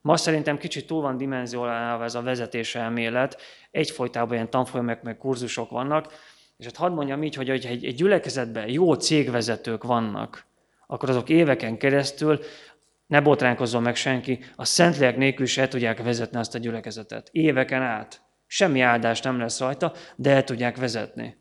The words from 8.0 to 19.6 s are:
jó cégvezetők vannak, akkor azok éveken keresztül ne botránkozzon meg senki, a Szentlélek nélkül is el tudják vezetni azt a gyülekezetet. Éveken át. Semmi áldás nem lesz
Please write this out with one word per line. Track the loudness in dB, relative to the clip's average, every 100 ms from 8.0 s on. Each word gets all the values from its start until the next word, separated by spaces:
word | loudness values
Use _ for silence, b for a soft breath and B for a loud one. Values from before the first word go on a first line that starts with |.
| 4 4 2 -4 -4 -6 -4
jó | 2 4
cégvezetők | 4 4 2 2 0 0 -2 -4 -6
vannak, | 0 0 0 -4 -8 -12 _ _ _ _ _
akkor | -6 0
azok | 0 4
éveken | 4 6 2 0 -2
keresztül | 2 2 0 -2 0 0 -2 B B B _ _ _
ne | 4
botránkozzon | 6 6 4 2 0 2
meg | 0 0
senki, | 0 -2 -2 -6 B B
a |
Szentlélek | -2 4 4 6 2 4
nélkül | 2 2
is | -2 2
el | 0
tudják | 0 -2 -2
vezetni | -2 -2 -2 -4
azt | -6
a | -6
gyülekezetet. | -6 -6 -10 -12 -12 -14 -6
Éveken | 2 2 4 2 0
át. | -2 -4 -8 -18 _ _ _
Semmi | 2 4 6
áldás | 6 6 4 0
nem | -2 -2
lesz | -4 -2